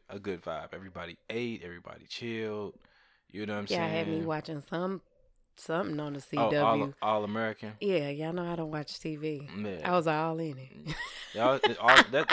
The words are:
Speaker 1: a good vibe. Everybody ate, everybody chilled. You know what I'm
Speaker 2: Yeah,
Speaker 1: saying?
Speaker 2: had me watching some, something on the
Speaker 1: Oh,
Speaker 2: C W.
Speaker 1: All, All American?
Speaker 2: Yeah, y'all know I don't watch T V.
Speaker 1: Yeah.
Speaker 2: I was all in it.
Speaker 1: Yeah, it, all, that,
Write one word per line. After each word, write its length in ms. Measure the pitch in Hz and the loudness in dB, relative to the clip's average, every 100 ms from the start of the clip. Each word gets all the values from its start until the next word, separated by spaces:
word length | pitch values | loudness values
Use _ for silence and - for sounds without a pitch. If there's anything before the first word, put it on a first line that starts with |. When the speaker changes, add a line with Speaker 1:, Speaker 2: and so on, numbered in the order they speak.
| - | -12
Speaker 1:
a 100 | 101 | -8
good 240 | 101 85 | -6 -6
vibe. 260 | 87 78 78 | -4 -6 -8
Everybody 460 | 87 95 90 85 82 - | -12 -12 -10 -10 -10 -6
ate, 340 | 113 120 113 | -4 -2 -4
everybody 440 | 90 87 - - - | -8 -12 -14 -16 -14
chilled. 680 | - 117 113 110 107 101 - - _ _ _ _ | -8 -6 -4 -4 -4 -6 -10 -20 _ _ _ _
You 140 | 101 | -8
know 80 | 104 | -4
what 60 | 208 | -4
I'm 80 | 208 | -2
Speaker 2:
Yeah, 80 | 180 | -2
Speaker 1:
saying? 120 | 165 | 0
Speaker 2:
had 180 | 160 160 | 0 -2
me 160 | 160 | -2
watching 380 | 160 151 160 147 | -2 -4 -6 -10
some, 400 | - 170 185 185 - _ _ _ _ - | -6 -4 -2 -4 -10 _ _ _ _ -12
something 420 | - 165 202 151 | -4 -2 -2 -2
on 140 | 147 | -4
the 60 | 143 - - | -6 -2 2
Speaker 1:
Oh, 140 | 110 | 4
Speaker 2:
C 60 | 147 | 6
W. 380 | 110 110 107 - | 6 6 2 -2
Speaker 1:
All, 140 | 107 107 | 2 2
All 80 | |
American? 480 | 104 110 110 - 107 107 | 2 0 -2 -4 -8 -4
Speaker 2:
Yeah, 300 | 202 175 143 | 2 2 2
y'all 220 | 143 160 | -2 -4
know 120 | 175 | -2
I 120 | 175 165 | -2 -4
don't 140 | 156 | -4
watch 300 | 151 143 - | -4 -6 -8
T 160 | 156 151 | -6 -4
V. 320 | 156 143 143 185 | -4 -4 -6 -6
Speaker 1:
Yeah. 220 | 208 180 | -6 -4
Speaker 2:
I 60 | 180 | 2
was 140 | 180 160 | 2 4
all 320 | 151 165 160 | 2 2 0
in 200 | 160 131 | -4 -6
it. 360 | 131 - - - - - - | -12 -12 -8 -8 -8 -12 -8
Speaker 1:
Yeah, 240 | 104 123 135 | 2 4 6
it, 140 | - 113 | 4 4
all, 180 | 113 - - | 8 8 8
that, 160 | 262 - | 4 4